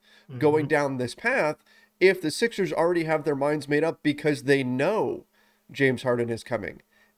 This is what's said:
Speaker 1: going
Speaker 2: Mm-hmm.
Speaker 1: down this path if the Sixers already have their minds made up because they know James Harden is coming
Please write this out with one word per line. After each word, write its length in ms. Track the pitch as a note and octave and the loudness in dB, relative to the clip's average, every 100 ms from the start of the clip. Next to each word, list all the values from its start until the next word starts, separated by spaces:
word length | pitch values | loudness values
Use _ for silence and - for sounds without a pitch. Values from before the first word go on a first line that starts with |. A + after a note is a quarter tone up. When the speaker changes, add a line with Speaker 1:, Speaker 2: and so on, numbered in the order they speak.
| _ - - B2 | _ -20 -16 0
Speaker 1:
going 300 | D3 D#3 C#3 | 2 2 2
Speaker 2:
Mm-hmm. 0 | |
Speaker 1:
down 300 | D3 C#3+ B2+ | 0 0 -2
this 180 | B2 - | -6 -4
path 480 | A#3 C4 D#3 - _ _ _ - | -2 0 0 -4 _ _ _ 2
if 220 | F#3 F#3 | 2 4
the 100 | D3+ | -4
Sixers 420 | - A#3 G3+ E3 | -2 -2 -2 -2
already 320 | D#3 E3+ E3+ D#3 | 0 0 0 0
have 180 | D#3 D3+ | 0 0
their 100 | C#3 | 0
minds 320 | C#3+ D#3 C#3 | 0 -2 0
made 140 | D3 | 0
up 200 | D#3+ D#3 | 0 0
because 400 | D3+ D3 D3+ C3+ | -2 0 -2 -2
they 200 | B2+ C#3 | 2 2
know 640 | B2+ B2+ D#3+ G#3+ B2+ - - _ _ _ _ | 2 0 0 0 -2 -4 -10 _ _ _ _
James 320 | - C3 A#2+ | 2 2 2
Harden 260 | B2+ A#2+ A#2 | 0 0 -2
is 140 | A2+ | -6
coming 380 | - A2+ E2 C#2+ _ _ _ | -6 -6 -6 -12 _ _ _